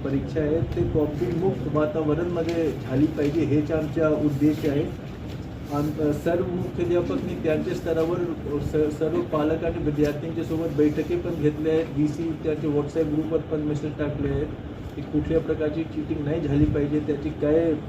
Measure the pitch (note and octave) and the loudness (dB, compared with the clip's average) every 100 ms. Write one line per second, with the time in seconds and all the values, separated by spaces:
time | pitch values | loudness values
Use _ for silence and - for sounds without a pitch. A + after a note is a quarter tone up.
0 | C#3 C3+ - D#3 D3 D#3+ - F3 E3 D#3 | 0 -2 0 0 2 2 2 0 2 2
1 | D3 D3 F3 E3 F#3+ - C#3+ D3 D3+ D#3+ | 0 0 0 2 0 0 0 2 2 2
2 | D3+ D3 F3 E3+ E3 E3+ D#3 B2+ - C3+ | 2 2 0 0 0 0 0 -2 -2 2
3 | D#3 - D3 E3 C#3+ D3+ D3 D#3+ D3+ E3 | 2 2 0 2 2 2 2 0 0 2
4 | D#3 D3 D3+ C#3 D3+ D3+ D3+ C#3+ F3 - | 2 4 2 4 4 4 0 0 -2 -6
5 | - - - - - - - D3 D3+ D3+ | -10 -10 -10 -10 -10 -10 -4 -2 -2 0
6 | D3+ C#3+ E3+ F3 F3+ F3+ - - F3 F3 | 0 0 0 0 0 -2 -4 -2 0 2
7 | - - F3 - D#3+ D3+ D#3 E3+ E3+ E3 | 2 -2 -2 -2 0 0 0 -4 0 0
8 | D#3+ F3 E3+ D#3 C3+ D3 C#3 D3+ D3+ - | 2 0 -2 -4 -4 -4 0 0 0 0
9 | D#3 E3+ - D3+ D3+ D#3+ E3 E3 D3+ C#3+ | 0 0 0 0 2 0 -2 0 -2 2
10 | D3 C#3+ E3 D#3+ D3+ D#3+ D#3+ D3 D3+ D3 | 2 2 -4 -4 -2 -2 0 4 4 2
11 | D3 F3 F3 E3 D3 D3 D#3+ D#3+ E3 C#3 | 0 -2 -2 0 0 2 2 2 2 0
12 | D3+ D3+ E3 D3 D#3 D3 D3+ C#3+ C#3 E3 | 0 0 -4 -2 -2 -2 0 0 0 0
13 | D3+ D3+ D#3 D#3+ - D#3 D3+ D3 D#3 D3+ | 2 0 0 -2 0 -2 0 -2 -4 -2
14 | D3 C#3+ C#3+ C#3 D3+ - - - - - | -2 -2 0 0 -2 -6 -10 -10 -10 -8
15 | C#3 D3+ C#3 D#3+ D#3 D3+ D3+ D#3 D#3+ D#3 | -2 0 2 0 0 -2 -2 -2 -4 -6
16 | D3 D#3 C#3+ E3 D3 C#3+ D3 D3+ C#3+ D3+ | -4 -4 -2 -2 0 4 4 2 0 0
17 | D3 C#3+ D3+ - D3 D#3+ E3 D3+ | -2 -2 -4 -2 2 4 4 0